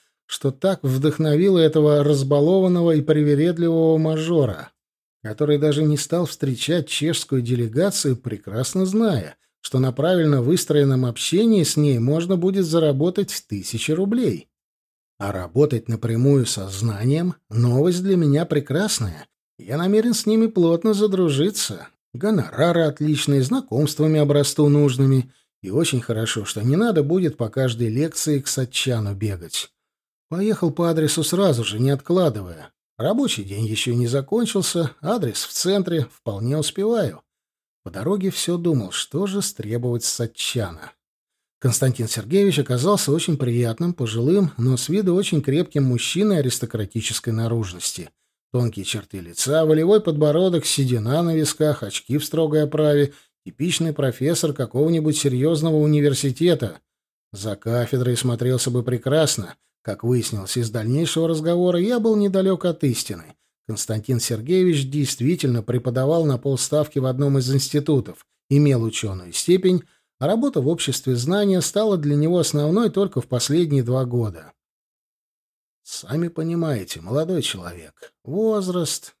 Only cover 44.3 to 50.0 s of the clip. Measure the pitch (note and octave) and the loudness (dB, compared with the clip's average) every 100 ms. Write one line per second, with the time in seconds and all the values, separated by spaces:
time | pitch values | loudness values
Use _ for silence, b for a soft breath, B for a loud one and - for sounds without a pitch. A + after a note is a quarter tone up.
44.3 | G3 F3 - A#2+ B2+ - F#3 F#3+ F3 G3 | 2 2 0 0 0 0 0 2 0 0
45.3 | D#3 C3+ D3 F3 D3 C3+ A#2+ - E3+ G#3+ | 0 0 0 0 0 0 0 -2 0 2
46.3 | F3+ C3 - A#2 A2 G2+ A2+ - - - | 2 0 -2 -4 -6 -6 -6 -6 -6 -4
47.3 | A2+ A2+ A#2 G2+ F2 - - E2 _ _ | -2 0 -2 -4 -6 -8 -8 -12 _ _
48.3 | _ _ B2 A#2+ G2+ F#2+ G#2+ - G2 E2+ | _ _ -2 -2 -4 -8 -8 -8 -14 -12
49.3 | F2 B2+ D3+ D#3+ D#3 E3 G#3+ | -6 -2 2 4 4 4 4